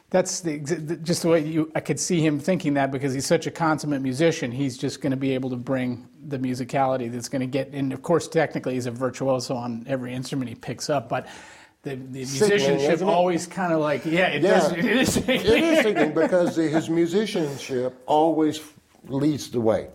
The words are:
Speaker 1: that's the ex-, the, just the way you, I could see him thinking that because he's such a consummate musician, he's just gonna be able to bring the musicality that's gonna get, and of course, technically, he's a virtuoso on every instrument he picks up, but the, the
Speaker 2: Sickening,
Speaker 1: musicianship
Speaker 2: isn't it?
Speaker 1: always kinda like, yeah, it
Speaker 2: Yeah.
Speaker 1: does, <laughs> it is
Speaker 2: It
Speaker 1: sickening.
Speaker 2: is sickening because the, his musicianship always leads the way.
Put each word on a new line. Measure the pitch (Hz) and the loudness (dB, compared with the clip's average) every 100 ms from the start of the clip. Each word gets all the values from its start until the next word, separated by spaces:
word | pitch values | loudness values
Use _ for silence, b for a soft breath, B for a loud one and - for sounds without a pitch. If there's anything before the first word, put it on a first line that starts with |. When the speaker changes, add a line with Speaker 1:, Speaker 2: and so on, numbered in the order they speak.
| B | B
Speaker 1:
that's | 185 185 - | 0 0 -2
the | 170 | -6
ex-, | 147 139 | -6 -4
the, | 160 151 160 | -4 -4 -6
just | 160 165 | -2 0
the | 170 | 4
way | 165 | 2
you, | 156 160 156 | 2 0 -2
I | 151 | -2
could | - 139 | -4 -4
see | - 175 | 0 2
him | 156 147 | 2 2
thinking | 190 185 151 | 0 0 0
that | 143 135 | 0 0
because | 135 135 | 0 -2
he's | 135 - | -2 2
such | 165 151 | 0 0
a | |
consummate | - 160 156 151 139 | -2 0 0 -2 -2
musician, | 131 127 165 160 127 | -2 2 2 2 -2
he's | 123 139 120 | -4 -4 -2
just | 135 - | -6 -4
gonna | 143 131 | -2 -2
be | 135 | 0
able | 131 131 | -2 -2
to | 123 | -6
bring | 123 131 127 120 - - 147 | -4 -2 -2 -6 -10 -18 -10
the | 131 | -6
musicality | 127 127 120 147 135 131 117 | -4 -4 -2 0 0 0 -4
that's | 120 113 | -8 -6
gonna | 135 127 | -4 -2
get, | 135 131 | -2 -4
and | 143 135 | -4 -4
of | 131 | -4
course, | - 165 - | 0 0 0
technically, | 160 143 151 135 | 0 0 0 -4
he's | 127 123 | -2 -4
a | |
virtuoso | 120 127 123 135 131 123 127 | -4 -4 -2 0 0 -2 -6
on | 120 117 120 | -6 -8 -6
every | 131 123 | -6 -4
instrument | 127 131 143 123 | -8 -6 -6 -6
he | |
picks | 113 - 117 - | -8 -10 -8 -2
up, | 139 - | -2 -2
but | 131 - B B B B B | -6 -6 B B B B B
the, | 143 131 | -12 -10
the | 131 131 | -10 -10
Speaker 2:
Sickening, | 127 135 - - | -6 2 4 4
Speaker 1:
musicianship | 139 139 147 | 4 2 2
Speaker 2:
isn't | 165 185 | 2 4
it? | |
Speaker 1:
always | 175 180 165 - | 4 4 2 -2
kinda | - 175 160 | -4 0 2
like, | 151 135 160 | 2 0 0
yeah, | 170 185 | 2 2
it | 143 | 4
Speaker 2:
Yeah. | - 202 | 4 4
Speaker 1:
does, | 160 | 4
<laughs> | 170 | 2
it | |
is | 208 233 - - | 2 2 2 0
Speaker 2:
It | |
Speaker 1:
sickening. | - 262 196 294 | 0 2 4 4
Speaker 2:
is | 330 311 | 4 4
sickening | 220 208 - | 4 2 2
because | 151 254 180 175 156 | 2 2 4 2 2
the, | 156 | 2
his | 156 156 | 0 0
musicianship | 165 165 185 220 190 151 135 - 127 127 - - | 2 2 2 0 0 -2 -4 -6 -4 -4 -4 0
always | 151 165 156 156 147 - - _ _ - | 2 4 4 2 0 -8 -20 _ _ -8
leads | 135 147 135 - | 0 0 0 -2
the | 127 | 0
way. | 110 95 - | 2 2 -2